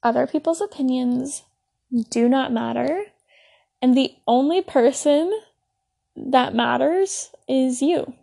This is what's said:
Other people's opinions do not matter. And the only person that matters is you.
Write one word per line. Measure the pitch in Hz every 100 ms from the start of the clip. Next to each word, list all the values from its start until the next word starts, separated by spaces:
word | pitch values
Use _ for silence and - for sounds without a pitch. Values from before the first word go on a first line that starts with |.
Other | 240 240 262
people's | 311 311 330
opinions | 403 - 262 254 247 247 269 - _ _ _ _ _ 240 226
do | 233 233
not | 269 254
matter. | 226 233 233 254 349 415 _ _ _ _ _ _ _
And | 254 254
the | 262 _ -
only | 240 277 359
person | 381 269 240 262 294 294 339 427 - _ _ _ _ _ _ -
that | 262 262 - 226
matters | 233 247 269 359 381 - - - -
is | 262 262 247
you. | 269 349 - -